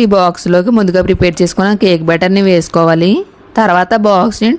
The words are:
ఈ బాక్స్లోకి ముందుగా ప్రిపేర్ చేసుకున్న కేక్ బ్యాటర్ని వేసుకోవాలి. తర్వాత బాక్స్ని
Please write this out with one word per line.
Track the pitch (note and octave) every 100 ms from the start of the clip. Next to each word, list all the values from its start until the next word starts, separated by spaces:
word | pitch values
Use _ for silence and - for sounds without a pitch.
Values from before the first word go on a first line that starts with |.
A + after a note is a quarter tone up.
ఈ | A3+ G3
బాక్స్లోకి | F3+ F3 F3+ F3 F#3+ A3+
ముందుగా | G3 F3+ F3+
ప్రిపేర్ | F#3 F3+ E3
చేసుకున్న | F3 - F#3+ G#3 G3+
కేక్ | E3+ D#3+
బ్యాటర్ని | E3 F#3 G3 G3
వేసుకోవాలి. | F3 D#3 E3+ E3 E3 F3 C#4+ G4+ - - -
తర్వాత | G#3+ F3 F#3 A3+ G#3
బాక్స్ని | F#3+ A3+ - A3